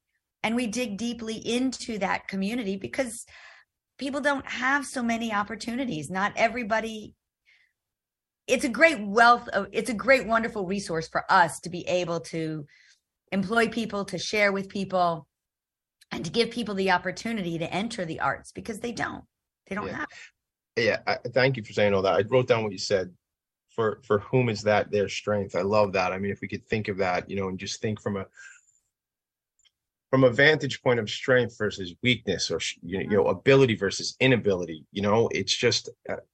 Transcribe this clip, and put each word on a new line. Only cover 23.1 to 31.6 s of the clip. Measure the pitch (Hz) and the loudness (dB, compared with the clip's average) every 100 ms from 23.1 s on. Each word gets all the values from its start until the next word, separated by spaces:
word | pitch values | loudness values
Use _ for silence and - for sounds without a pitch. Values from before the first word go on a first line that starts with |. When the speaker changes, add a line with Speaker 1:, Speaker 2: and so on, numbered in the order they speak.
| - _ _ _ _ _ | -10 _ _ _ _ _
Speaker 2:
For, | - 110 104 - | -2 -2 -2 0
for | 104 | 0
whom | - 131 120 | 2 2 2
is | 104 | 0
that | 104 104 - | 2 2 2
their | 104 95 | 0 0
strength? | - - 104 98 85 | -2 -2 -2 -2 -2
I | |
love | 95 107 104 | 2 4 4
that. | 95 92 | 2 -2
I | 95 | -2
mean, | 101 | -4
if | 95 | -6
we | 98 | -8
could | 101 - | -10 -4
think | 113 107 | -4 -2
of | 95 | -2
that, | 95 87 - | 0 0 -2
you | 98 | -4
know, | 95 | -4
and | 92 | -6
just | 98 - | -8 -6
think | 113 104 | -4 -4
from | - 101 | -4 -6
a, | 92 - - - _ _ _ _ _ _ _ _ _ _ _ _ _ _ _ | -8 -14 -20 -20 _ _ _ _ _ _ _ _ _ _ _ _ _ _ _
from | 131 | 4
a | 131 | 4
vantage | 110 143 151 143 - | 6 6 4 0 -2
point | 135 120 | 0 0
of | 104 | 0
strength | - - 127 113 | -4 2 2 2
versus | - | -2